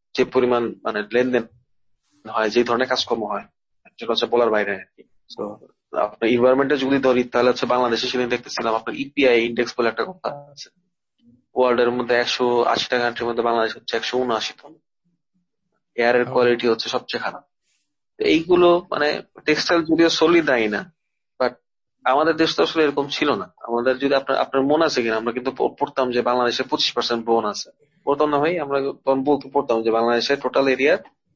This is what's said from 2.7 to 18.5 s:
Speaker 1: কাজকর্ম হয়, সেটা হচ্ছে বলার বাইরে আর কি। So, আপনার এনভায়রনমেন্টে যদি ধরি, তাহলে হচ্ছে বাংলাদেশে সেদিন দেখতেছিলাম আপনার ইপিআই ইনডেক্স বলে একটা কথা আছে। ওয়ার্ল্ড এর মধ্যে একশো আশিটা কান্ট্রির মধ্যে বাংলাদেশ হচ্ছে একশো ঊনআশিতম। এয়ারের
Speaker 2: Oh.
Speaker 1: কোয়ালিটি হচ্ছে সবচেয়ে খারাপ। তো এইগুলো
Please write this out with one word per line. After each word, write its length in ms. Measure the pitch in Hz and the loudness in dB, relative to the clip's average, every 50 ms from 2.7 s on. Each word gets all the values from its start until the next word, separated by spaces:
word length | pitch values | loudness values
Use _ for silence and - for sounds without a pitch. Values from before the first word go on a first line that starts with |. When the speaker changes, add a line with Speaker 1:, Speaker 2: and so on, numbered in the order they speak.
| 117 120 127 | 0 -2 0
Speaker 1:
কাজকর্ম 380 | 127 127 123 - - 120 113 107 | -2 -2 -4 -2 -4 -4 -4 -4
হয়, 180 | 104 104 101 104 - _ _ _ _ _ _ _ - _ | -6 -8 -8 -10 -14 _ _ _ _ _ _ _ -20 _
সেটা 140 | - 117 113 | -12 -6 -4
হচ্ছে 140 | 117 110 117 | -2 -2 -2
বলার 240 | 113 120 120 120 113 | 0 2 2 2 2
বাইরে 260 | 107 104 101 101 98 | 2 0 0 -2 -4
আর 100 | 92 - - _ | -8 -10 -16 _
কি। 80 | - - _ _ _ _ _ - | -20 -20 _ _ _ _ _ -12
So, 300 | 120 107 104 104 107 - - _ _ _ _ - | -12 -10 -10 -12 -16 -20 -20 _ _ _ _ -4
আপনার 340 | - 107 107 - - 117 110 | -4 -4 -4 -4 -4 0 0
এনভায়রনমেন্টে 460 | 123 120 120 131 131 135 139 135 147 | 2 4 4 4 4 4 2 0 0
যদি 200 | 131 135 131 139 | -2 0 0 0
ধরি, 260 | 135 131 131 123 123 123 | 2 2 2 2 2 0
তাহলে 260 | 120 - 120 123 127 | 0 0 2 2 2
হচ্ছে 160 | 123 - 127 | 2 0 -2
বাংলাদেশে 420 | 120 123 123 127 120 113 113 127 | -2 0 0 0 0 -2 -2 -4
সেদিন 220 | 123 127 123 123 117 | -4 -4 -4 -2 -2
দেখতেছিলাম 460 | 123 120 - - - - 120 117 110 | -4 -6 -6 -8 -10 -6 -4 -2 -4
আপনার 200 | 113 - 117 120 | -4 -4 -8 -8
ইপিআই 500 | - 139 139 - 143 135 127 120 117 113 | -8 -10 -6 -2 2 2 4 4 4 2
ইনডেক্স 280 | 117 117 113 120 120 - | 0 -2 -4 -4 -4 -2
বলে 120 | - 117 113 | -2 -2 -2
একটা 140 | 110 117 113 | -2 -4 -6
কথা 260 | 190 180 - - 156 | -8 -8 -10 -10 -10
আছে। 400 | 147 143 143 143 139 143 - - _ _ _ _ _ _ _ _ _ _ _ _ _ _ _ _ _ | -10 -10 -16 -20 -20 -20 -20 -20 _ _ _ _ _ _ _ _ _ _ _ _ _ _ _ _ _
ওয়ার্ল্ড 260 | 123 127 123 123 120 | 2 2 2 4 2
এর 100 | 120 120 | 2 2
মধ্যে 240 | 120 123 123 120 123 | 0 -2 -2 0 0
একশো 480 | 120 120 - - - 127 123 120 120 120 | 0 0 -2 -2 -2 0 2 2 2 2
আশিটা 360 | 120 120 117 - - 127 123 | 2 0 0 -2 -2 -2 0
কান্ট্রির 300 | 120 120 117 - 120 117 | 0 -2 -4 -4 -6 -4
মধ্যে 140 | 113 117 113 | -2 -2 0
বাংলাদেশ 320 | 120 117 117 110 110 110 | 0 0 0 0 -2 -4
হচ্ছে 200 | - - - 120 | -10 -10 -6 -6
একশো 200 | 113 - - - | -6 -4 -4 -2
ঊনআশিতম। 560 | 127 127 123 117 110 - - - - - 147 160 _ _ _ _ _ _ _ _ _ _ _ _ _ _ _ _ _ _ _ _ _ _ _ _ | -2 -2 0 -2 -2 -4 -6 -10 -14 -20 -20 -20 _ _ _ _ _ _ _ _ _ _ _ _ _ _ _ _ _ _ _ _ _ _ _ _
এয়ারের 320 | 120 117 120 123 123 123 | -2 0 2 2 2 0
Speaker 2:
Oh. 60 | 123 127 | 0 2
Speaker 1:
কোয়ালিটি 340 | 131 123 120 120 117 117 | 2 4 4 2 2 2
হচ্ছে 220 | 120 113 110 - - | 0 0 0 -2 -6
সবচেয়ে 340 | - 120 - - - 117 - | -6 -6 -6 -6 -8 -6 -6
খারাপ। 200 | - - - - _ _ _ _ _ _ _ _ _ _ _ _ _ _ | -8 -10 -10 -18 _ _ _ _ _ _ _ _ _ _ _ _ _ _
তো 60 | - 120 | -4 0
এইগুলো 600 | 131 151 165 165 175 | 2 2 2 2 2